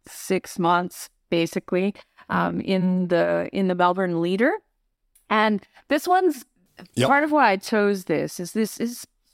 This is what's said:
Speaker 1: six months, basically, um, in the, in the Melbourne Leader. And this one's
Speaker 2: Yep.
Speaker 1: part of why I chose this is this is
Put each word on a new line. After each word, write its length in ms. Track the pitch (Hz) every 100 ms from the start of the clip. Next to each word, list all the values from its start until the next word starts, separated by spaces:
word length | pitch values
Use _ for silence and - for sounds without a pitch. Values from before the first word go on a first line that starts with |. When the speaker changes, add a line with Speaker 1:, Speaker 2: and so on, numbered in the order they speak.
| -
Speaker 1:
six 500 | - - 190 - -
months, 500 | 170 175 180 - - _ -
basically, 640 | 175 165 - - 135 190 - - _ -
um, 320 | - 170 170
in 480 | - 190 180 180 175
the, 400 | 170 170 170 175
in 140 | - 190
the 60 |
Melbourne 460 | 180 180 180 185 170
Leader. 320 | 170 190 262 415 _ _ _ _ _ _ -
And 360 | 214 214 202 - _ -
this 180 | 294 349
one's 380 | 370 370 262 - _ _ - 190
Speaker 2:
Yep. 140 | - 127
Speaker 1:
part 160 | 277
of 80 | 302
why 180 | 294 240
I 60 | 196
chose 480 | - 220 202 196
this 340 | - 156 151 -
is 140 | 175
this 260 | 214 214 -
is 260 | 233 240 - _ _